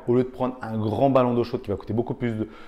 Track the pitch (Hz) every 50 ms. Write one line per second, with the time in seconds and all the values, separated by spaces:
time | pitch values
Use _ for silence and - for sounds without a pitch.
0 | - 123 120 127 127 127 - - 127 127 131 - - 110 113 110 107 110 104 104
1 | 135 139 131 131 123 123 120 120 113 - - 107 - - 98 92 - - 104 113
2 | 117 113 - - 120 120 110 107 107 - - - -